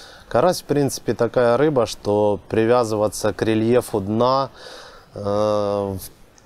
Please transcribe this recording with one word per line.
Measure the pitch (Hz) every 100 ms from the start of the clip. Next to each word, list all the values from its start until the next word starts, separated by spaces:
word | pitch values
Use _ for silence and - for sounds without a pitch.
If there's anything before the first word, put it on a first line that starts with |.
| - - -
Карась, | 117 175 170
в |
принципе, | - 143 139 - -
такая | 113 117 127 120 117
рыба, | 156 135 107
что | - 107 104 104 98 -
привязываться | 107 113 123 113 107 104 - 107
к | 95
рельефу | 110 110 113 120 - 110
дна, | 95 110 123 135 131 - - - - - -
э, | 104 101 104 107 104 101 101 98 95 - - - _